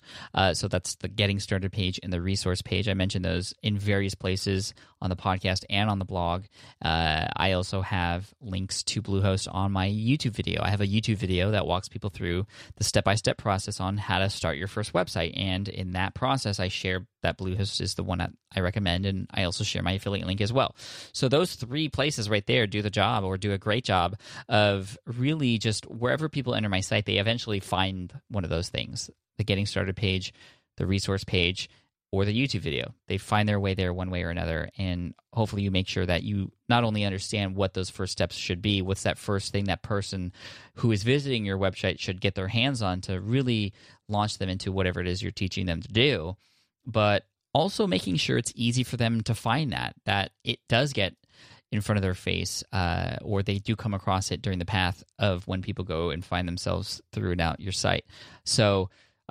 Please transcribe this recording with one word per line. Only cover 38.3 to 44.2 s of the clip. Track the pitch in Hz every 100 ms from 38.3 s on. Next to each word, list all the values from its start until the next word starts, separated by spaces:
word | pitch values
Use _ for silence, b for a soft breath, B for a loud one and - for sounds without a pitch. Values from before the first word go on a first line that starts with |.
| -
should | - 90
be, | 104 101
what's | 92 95
that | - -
first | - 98 -
thing | 101 101
that | 90
person | - 101 98 95 90 B B B B -
who | 120
is | 107
visiting | 110 139 139 123 101
your | 95
website | 95 92 101 87
should | - 92
get | 101
their | 95 95
hands | 117 127 131
on | 104 92
to | 95 92
really | 98 127 127 117 101 B B B -
launch | 104